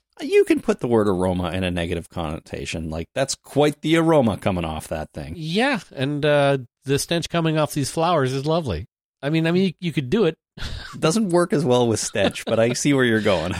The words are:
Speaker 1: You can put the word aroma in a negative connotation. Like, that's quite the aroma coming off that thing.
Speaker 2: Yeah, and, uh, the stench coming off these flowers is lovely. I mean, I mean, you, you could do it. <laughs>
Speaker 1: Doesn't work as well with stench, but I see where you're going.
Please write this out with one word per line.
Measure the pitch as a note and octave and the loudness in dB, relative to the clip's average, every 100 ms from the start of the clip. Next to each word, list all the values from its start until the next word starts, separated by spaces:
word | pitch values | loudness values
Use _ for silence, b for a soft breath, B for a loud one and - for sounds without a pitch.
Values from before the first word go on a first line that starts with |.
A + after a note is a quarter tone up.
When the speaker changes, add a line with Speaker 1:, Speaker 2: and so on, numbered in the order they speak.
| _ - | _ -12
Speaker 1:
You | D4+ G4+ | 2 4
can | G4 D#4 | 4 2
put | - G3+ | 0 -2
the | B2 | 2
word | A2+ G#2 | 4 4
aroma | F2+ F#2 F2+ F2+ | 2 2 0 -2
in | F#2 | -2
a | F#2 | -2
negative | F2 E2+ E2 - | -2 -2 -4 -6
connotation. | F2+ D#2+ D#2+ - - D2+ E2+ E2 | -6 -6 -8 -10 -10 -8 -8 -6
Like, | E2 E2 | -8 -6
that's | C3 C3+ - | -4 -4 -6
quite | - C#3 D3 - | -4 0 2 0
the | D#3 E3 | 0 2
aroma | E3 D#3 A#2 F2 | 4 4 2 0
coming | G#2+ F2+ | -2 -2
off | D#2+ D#2 - | -4 -6 -6
that | D#2 D#2 | -8 -8
thing. | - C#2+ F2+ | -10 -12 -10
Speaker 2:
Yeah, | D#3 F#3+ C4+ A3 - | -6 -2 -2 -4 -8
and, | - C3+ D3 D3 | -6 -4 -2 2
uh, | D3 C#3 C3+ A#2+ _ | 2 2 0 -4 _
the | C3 C#3 | -2 -2
stench | - E3+ - | 0 -4 -2
coming | E3+ D#3+ D#3 | -2 0 0
off | D3 | 0
these | D3 C3 | -2 -4
flowers | E3 E3 E3 B2+ | -2 0 2 0
is | C3+ | -2
lovely. | D3 E3+ C#3 E2+ - _ _ _ | -2 -2 -2 -4 -8 _ _ _
I | C#3 | -2
mean, | D#3+ E3 | 0 2
I | |
mean, | F3+ F#3+ | 2 0
you, | - | -2
you | F3 | -6
could | D#3 B2+ | -4 0
do | G#3 | 2
it. | E3+ - _ - | 2 0 _ -12
<laughs> | - - - B2+ | -10 -10 -14 -2
Speaker 1:
Doesn't | D#3+ G#3+ G3+ | 0 2 2
work | F3 F#3 | 2 2
as | D3 | 2
well | D3 B2 A#2 | 2 4 4
with | G#2+ | 0
stench, | - A2 G2 - | -2 -2 -2 -2
but | - A2 | -2 2
I | A#2 | 2
see | - D3+ | 0 2
where | C#3 | 2
you're | B2 A2 | 4 2
going. | G#2 F2+ F2 | 2 0 0